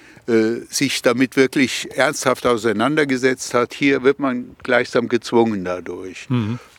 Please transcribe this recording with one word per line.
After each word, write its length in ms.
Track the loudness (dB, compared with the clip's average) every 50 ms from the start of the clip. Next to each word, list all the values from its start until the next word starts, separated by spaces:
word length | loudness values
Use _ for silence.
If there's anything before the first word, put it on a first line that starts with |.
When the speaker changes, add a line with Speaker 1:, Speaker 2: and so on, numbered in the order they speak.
| -20 -20 -20 -18 -4 0
Speaker 1:
äh, 340 | 2 2 4 2 0 -4 -8 -8
sich 320 | -4 -2 -2 -2 -2 0
damit 340 | 0 0 2 2 0 0 4
wirklich 540 | 2 2 2 4 0 0 0 0 -6 -8 -8 -2
ernsthaft 500 | 0 0 0 0 0 0 0 0 2 2
auseinandergesetzt 1080 | 0 0 2 2 0 0 2 0 0 2 0 0 0 0 0 2 0 0 0 -6 -2 0
hat, 200 | 0 0 0 -2
hier 300 | -2 0 2 2 2 2
wird 160 | 2 2 2
man 360 | 0 -4 -4 -4 -8 -10 -16 _
gleichsam 460 | -4 0 0 0 0 2 0 -2 0 0
gezwungen 560 | -2 -2 -2 0 2 2 4 4 2 -4 -4
dadurch. 640 | -4 -6 -6 -8 -10 -12 -12 -12 -14 -14 -16 -6 -2
Speaker 2:
Mhm. 300 | -2 -2 0 -2 -4 -8 -10 -18 -20